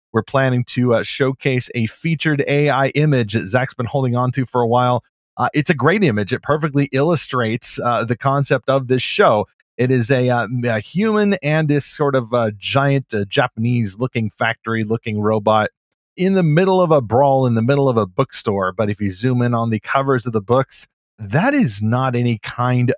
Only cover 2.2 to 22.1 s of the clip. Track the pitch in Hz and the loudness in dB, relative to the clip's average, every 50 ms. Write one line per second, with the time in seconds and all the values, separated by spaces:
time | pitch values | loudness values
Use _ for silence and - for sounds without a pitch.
2.2 | - 160 147 143 - - 143 147 147 143 127 131 139 131 - 143 151 156 139 123 | 0 -2 0 0 0 0 0 2 2 2 2 2 0 0 2 2 2 4 2 2
3.2 | 117 101 104 113 82 92 113 127 131 - - - 120 104 - 139 131 123 120 123 | 0 0 -2 -4 -2 0 -2 -2 -2 -2 -4 -6 -6 -4 -2 -2 -2 0 0 0
4.2 | 127 127 123 135 123 - - 123 120 113 120 123 123 123 123 113 - _ _ _ | 0 0 -2 -2 -4 -2 0 0 2 4 2 2 4 2 0 0 -2 _ _ _
5.2 | _ _ _ - 120 - - 151 147 - 170 131 123 156 190 214 202 139 110 107 | _ _ _ -4 -4 -2 0 -2 0 0 -2 0 2 2 2 2 2 2 2 0
6.2 | 101 90 127 - - - 147 151 156 156 131 143 143 - - 131 139 170 170 - | -2 -2 -4 -4 -2 -2 -2 0 -2 -2 0 0 -2 0 0 0 0 2 0 -2
7.2 | - - 135 127 117 110 117 123 - - - - 104 120 120 104 117 113 120 - | -2 -4 -4 -2 -2 -2 -2 -4 -6 -10 -10 -4 -2 -2 -2 -2 -2 -2 -4 -2
8.2 | - 135 135 143 139 - 147 120 - - 135 139 131 120 131 127 - - - - | 0 0 0 0 0 0 -2 -2 0 0 0 0 0 0 0 0 0 -2 0 2
9.2 | 202 156 113 107 - - _ _ _ _ _ - 127 127 131 123 113 110 139 127 | 4 4 4 2 0 -4 _ _ _ _ _ -2 0 2 2 0 2 2 0 2
10.2 | 127 123 123 120 110 98 127 120 120 120 110 107 - - - 175 214 220 214 214 | 2 2 0 0 -2 -2 -4 -4 -2 -2 -2 -4 -6 -6 -4 -2 0 0 2 2
11.2 | 208 202 202 - - 147 151 160 156 143 147 143 - - - - 147 143 135 131 | 2 0 0 0 -2 -2 0 0 0 0 0 0 -2 -4 -4 -2 -2 0 0 0
12.2 | 117 110 123 120 117 107 107 101 - - - 135 139 139 139 139 - - - 104 | -2 0 0 0 0 0 -4 -6 -8 -2 0 0 2 2 2 0 -2 -2 -4 -4
13.2 | 101 98 - 143 127 - - 110 113 120 123 120 113 98 95 107 127 123 - 120 | -4 0 0 0 0 0 -2 -2 -2 0 0 0 -2 -4 -4 -6 -6 -4 -2 -4
14.2 | 110 101 - - 120 113 113 - _ 113 113 113 110 107 113 110 - 117 107 104 | -4 -4 -4 -4 -4 -4 -4 -4 _ -4 -2 -2 -2 -2 -4 -4 -4 -6 -4 -2
15.2 | 104 107 110 107 101 107 107 107 107 - - _ _ _ _ _ _ _ _ - | 0 0 0 2 2 2 2 2 2 0 -4 _ _ _ _ _ _ _ _ -2
16.2 | 180 190 190 185 175 151 147 170 190 190 190 185 180 160 160 143 120 98 113 131 | 0 0 2 2 2 2 2 4 4 4 4 2 4 4 4 2 2 2 2 4
17.2 | 143 139 135 135 131 123 117 113 113 123 143 139 139 135 120 113 104 92 90 - | 4 4 4 2 2 2 2 2 2 2 2 2 2 2 2 2 0 0 -2 -2
18.2 | 131 - - - - 117 101 98 92 92 90 113 110 104 104 - 104 98 92 90 | -4 -2 -4 -6 -4 -4 -2 0 -2 -2 -2 -2 -2 -4 -2 -4 -4 -6 -4 -2
19.2 | 117 131 127 123 123 120 120 117 117 117 110 107 - - - 135 139 139 135 117 | -2 -2 0 0 0 0 0 0 0 -2 -2 -4 -4 -2 -2 0 0 2 0 0
20.2 | - 123 113 110 95 - 120 135 127 - - - - - _ _ _ _ _ - | -2 -4 -4 -6 -2 0 0 0 0 -2 -8 -16 -18 -20 _ _ _ _ _ -16
21.2 | 110 95 104 156 208 269 294 285 214 120 101 101 107 110 120 127 131 131 | -8 -4 -2 0 0 2 2 2 0 0 0 -2 -2 0 0 0 0 0